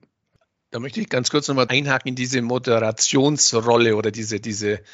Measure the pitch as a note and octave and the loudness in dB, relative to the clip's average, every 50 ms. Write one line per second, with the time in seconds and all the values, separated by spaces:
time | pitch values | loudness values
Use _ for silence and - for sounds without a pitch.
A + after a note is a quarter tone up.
0 | _ _ _ _ _ _ _ _ _ _ _ _ _ _ - A#2 B2 C#3 - A3+ | _ _ _ _ _ _ _ _ _ _ _ _ _ _ -10 -10 -10 -8 -6 -8
1 | G#3 - C#3+ B2+ A#2+ - - D3 C#3+ - C#3 C3 B2 A#2 B2+ C#3 C#3+ C#3+ C3+ B2+ | -4 -2 -2 -2 0 0 0 0 0 0 0 0 2 2 0 0 0 0 -2 -2
2 | - C3 B2+ B2+ B2 B2 C3 B2 A#2 A#2 B2 B2+ B2+ B2+ A2+ A2+ A2 A2 A2+ - | -2 -4 -6 -4 -4 -2 -2 -2 0 -2 -2 -2 0 2 2 2 2 0 0 0
3 | - - - C3+ C3+ D3 D3+ C3+ - - A#2+ A2+ A2+ A#2+ A#2 A#2 A#2 A2+ G#2+ G#2+ | 0 2 2 4 4 2 2 2 2 2 2 2 2 4 4 6 4 4 2 2
4 | G#2+ G#2+ G2+ A2+ G#2+ G#2+ A2 G2+ A2 A2+ G#2 G2+ G#2 G#2 G#2 G2+ - - | 0 -2 -4 -4 -6 -6 -6 -6 -6 -6 -6 -4 -2 -2 -4 -4 -8 -14